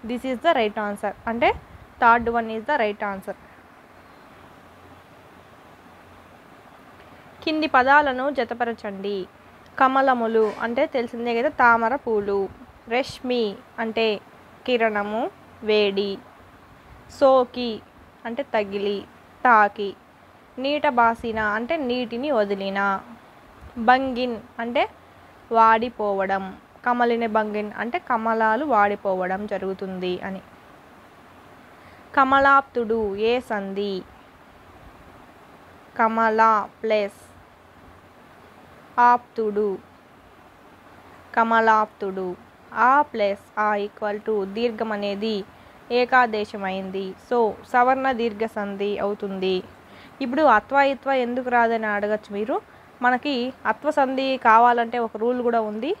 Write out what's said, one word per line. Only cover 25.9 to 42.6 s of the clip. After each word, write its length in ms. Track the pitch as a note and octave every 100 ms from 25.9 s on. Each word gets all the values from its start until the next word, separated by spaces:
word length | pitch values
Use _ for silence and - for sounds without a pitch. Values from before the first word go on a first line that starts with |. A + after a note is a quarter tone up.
| - G#3 G3 F#3+ G3 F#3+ - _ - -
కమలిని 400 | A#3+ A#3+ A#3 A#3
బంగిన్ 460 | G#3+ G#3+ G#3 G#3 G#3
అంటే 200 | A3 F4
కమలాలు 640 | - A#3+ A3+ A3 A3 A3
వాడిపోవడం 840 | D4+ A3 G3+ G3+ G3+ F#3 F3+ F#3+ G#3
జరుగుతుంది 760 | G3 F#3+ F#3+ F#3+ F#3 F#3 F3+
అని. 200 | F#3+ F#3+ - - - - - - - - - - - - - - - - - -
కమలాప్తుడు 1000 | C4 C4+ C#4 C#4 C4+ A#3+ A3 A3+ G#3 G3
ఏ 240 | A3 B3
సంధి? 600 | B3 G#3+ G3 G3 G3+ F#3+ - - - - - - - - - - - - - - - - - - - -
కమల 680 | A3+ A3+ A3+ A3 A3+ G#3+ G3+ -
ప్లస్ 500 | A3 G#3+ G3+ - - - - - - - - - - - - - - - - - - -
ఆప్తుడు. 800 | A#3+ B3 - - G#3+ G#3 G#3 F#3+ - - _ - - - - - - - - - - - - -
కమలాప్తుడు. 1160 | A3+ A3+ A3+ G#3+ G#3+ - G3+ F#3+ F#3 F3+ - -